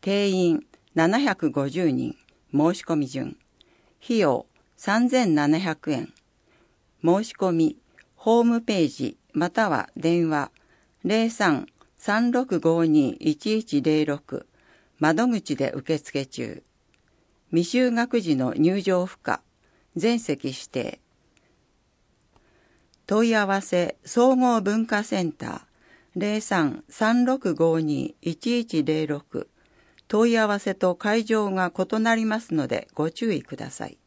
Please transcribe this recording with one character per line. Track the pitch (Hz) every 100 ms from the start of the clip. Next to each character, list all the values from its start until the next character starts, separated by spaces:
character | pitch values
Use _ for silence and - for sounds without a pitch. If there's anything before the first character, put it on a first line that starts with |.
定 | - 202 202
員、 | 185 175 160 - _ _
七 | - 165 220
百 | 285 190 156
五 | 143 139
十 | 143 175
人。 | 127 123 - _ _ _
申 | 139 156 180
し |
込 | - 160
み | 139
順。 | 135 - - _ _ _ _ _ _
費 | - 233
用、 | 165 123 - _ _ _
三 | - 214 240
千 | 254 226
七 | 151 147 156
百 | 190 156 -
円。 | 135 - - _ _ _ _ _ _ _ _
申 | 165 185
し | 220
込 | - 190
み、 | 165 160 - _ _ _ _
ホ | - 226
ー |
ム | 233 233
ペ | 233 208 151
ー |
ジ、 | - 131 - _
ま | 156 175
た | - 214
は | 139 - -
電 | 165 170 165
話、 | 151 139 _ _ _ _ _
零 | 185 220 226
三 | 226 196 143 - _ _ _
三 | - 208 240
六 | 247 262 175
五 | 165 165 165
二 | 151 135 -
一 | 156 147 214 214
一 | 220 147
零 | 139 151 151
六。 | 147 - 139 - _ _ _ _ _
窓 | 151 165 247
口 | 226 - 139
で | 135
受 | - - 156
付 | - 143 135
中。 | - 113 - _ _ _ _ _ _ _ _ _
未 | 165 170 247
就 | 254
学 | 233 240 -
児 | 170 139
の | 127 -
入 | 156 190
場 | 190 180 185
不 | -
可。 | - 104 _ _ _ _ _ -
全 | 220 233
席 | - 143 135
指 | 131 -
定。 | 131 117 - _ _ _ _ _ _ _ _ _ _ _ _ _ _ _ _ _ _ _ _ -
問 | 208 233
い |
合 | 220 202
わ | 196
せ、 | 196 180 175 -
総 | - - 247 262
合 | 254 226
文 | 202 214 226
化 | 208 214
セ | 202
ン | 170
タ | - 117 - _ _ _ - _ -
ー、 |
零 | 202 214
三 | 214 190 151 - -
三 | - 220 240
六 | 247 269 196 165
五 | 165 165
二 | 156 143 131 -
一 | - 160 - 240
一 | 233 160
零 | 139 156 156
六。 | 147 - - - _ _ _ _ _ _
問 | 208 233
い | 233
合 | 214
わ | 202
せ | 202 190
と | 185 180
会 | 208 220
場 | 214 220 208
が | 190 180
異 | - 185 220
な | 226 226
り | 220
ま | 214
す | -
の | 160 127
で | 120 -
ご | - 156
注 | - 233
意 | 185
く | - -
だ | -
さ | - -
い。 | -